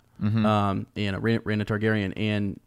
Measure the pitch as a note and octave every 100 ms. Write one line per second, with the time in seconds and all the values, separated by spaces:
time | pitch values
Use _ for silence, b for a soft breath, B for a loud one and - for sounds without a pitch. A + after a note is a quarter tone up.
0 | _ - G#2+ A2 G#2+ G#2 G2+ G#2 - G#2+
1 | G#2 F#2+ A2+ A2+ G2+ G#2+ G2+ G#2 A2 A2
2 | F#2+ - G#2+ G#2 G2+ -